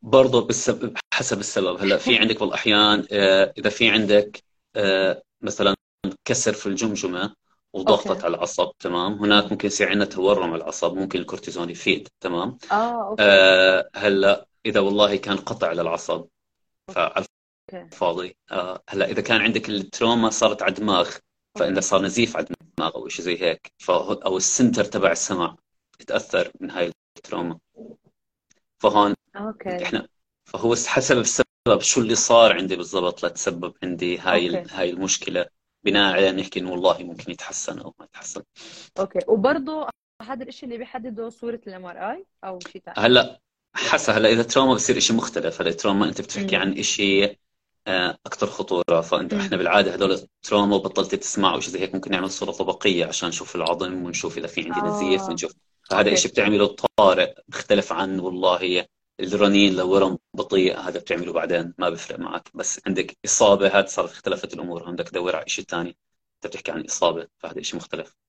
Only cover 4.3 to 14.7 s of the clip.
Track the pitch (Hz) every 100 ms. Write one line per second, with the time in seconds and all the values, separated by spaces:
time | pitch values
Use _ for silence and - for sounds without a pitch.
4.3 | - _ _ _ - 101 95 95 - _
5.3 | _ - - 98 98 _ _ - - -
6.3 | 120 - 101 104 98 113 104 95 90 101
7.3 | - _ _ _ 101 95 104 101 90 87
8.3 | 87 87 - 87 - 92 87 90 104 104
9.3 | 104 101 - 104 - 95 101 98 - 95
10.3 | 101 87 82 80 80 85 90 95 92 82
11.3 | 92 - 87 85 85 - 82 - _ 92
12.3 | 87 98 127 - 202 226 240 202 110 104
13.3 | 98 95 92 92 92 - - 104 98 98
14.3 | 101 - _ 113